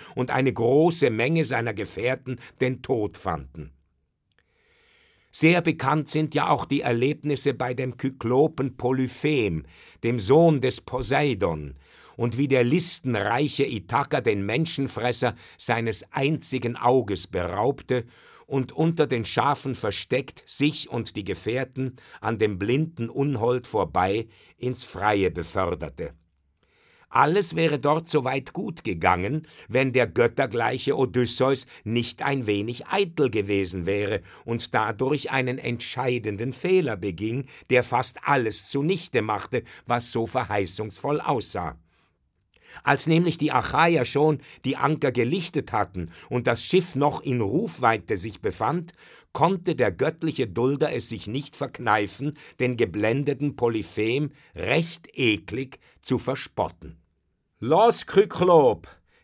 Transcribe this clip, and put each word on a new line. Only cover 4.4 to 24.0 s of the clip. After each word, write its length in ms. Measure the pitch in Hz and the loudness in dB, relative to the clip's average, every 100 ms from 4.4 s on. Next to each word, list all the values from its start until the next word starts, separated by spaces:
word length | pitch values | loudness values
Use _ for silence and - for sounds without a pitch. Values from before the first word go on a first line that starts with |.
| _ _ _ _ _ _ _ _ _ | _ _ _ _ _ _ _ _ _
Sehr 300 | - 160 175 | 2 4 6
bekannt 460 | 160 160 131 156 143 | 2 0 0 0 0
sind 260 | 156 156 | -2 0
ja 140 | 151 - | 0 2
auch 160 | 147 | 0
die 160 | - 143 | 0 -2
Erlebnisse 760 | 123 117 135 147 147 135 143 | 0 2 2 0 -2 -2 -2
bei 180 | 113 123 | -2 -4
dem 240 | 123 127 123 | -4 -6 -4
Kyklopen 800 | 135 131 113 127 156 - 135 - | -6 -4 2 4 4 2 -6 -4
Polyphem, 880 | 123 131 127 - 151 147 101 80 71 - - - | -2 0 -2 -2 0 0 0 -2 -8 -18 -20 -6
dem 160 | 117 123 | -2 0
Sohn 420 | 95 151 170 143 | 4 6 6 4
des 200 | 127 - | 0 -2
Poseidon, 960 | - 135 120 139 147 101 92 78 71 67 _ - - - | -6 -6 -2 0 0 0 -2 -2 -8 -14 _ -20 -18 -6
und 200 | 120 120 | -4 0
wie 120 | 139 | 2
der 160 | 135 | 4
listenreiche 1000 | 120 165 - - 127 107 101 120 151 - | 4 4 2 0 -2 0 0 0 0 0
Ithaka 560 | 135 113 90 120 147 139 | -2 -4 -2 -2 0 0
den 240 | 117 101 | 2 2
Menschenfresser 920 | 98 123 160 - 131 - 120 123 123 117 - - | 0 0 0 -2 -4 -2 -2 0 -2 -2 -10 -10
seines 480 | - 117 113 107 - | -4 -2 -2 -4 -6
einzigen 640 | - 139 147 - 131 120 117 | -2 0 0 -2 -4 -4 0
Auges 520 | 120 131 107 92 - | 4 4 2 -2 -4
beraubte 760 | 90 87 95 123 143 - 127 - - - - - | -4 -2 0 -2 -2 -4 -4 -4 -14 -20 -20 -6
und 260 | 135 127 | -4 -2
unter 340 | - 165 165 139 | 0 0 2 0
den 180 | 123 | -2
Schafen 520 | 104 - 131 139 135 117 | -2 0 0 0 -4 -4
versteckt 680 | 107 - - 127 131 - - | -4 -4 -2 -2 -2 -12 -12
sich 440 | - 147 151 - | 0 0 0 -6
und 240 | 123 107 | -6 -6
die 100 | - | -8
Gefährten 680 | 95 90 110 123 135 127 131 - - - | -8 -6 -4 -4 -4 -6 -8 -10 -20 -8
an 200 | 104 110 | -4 0
dem 180 | 107 92 | 0 0
blinden 500 | 101 139 160 165 117 | 0 0 0 -4 -6
Unhold 600 | 139 143 123 117 127 - | -2 -2 0 0 0 -2
vorbei 580 | 107 85 92 | -2 0 0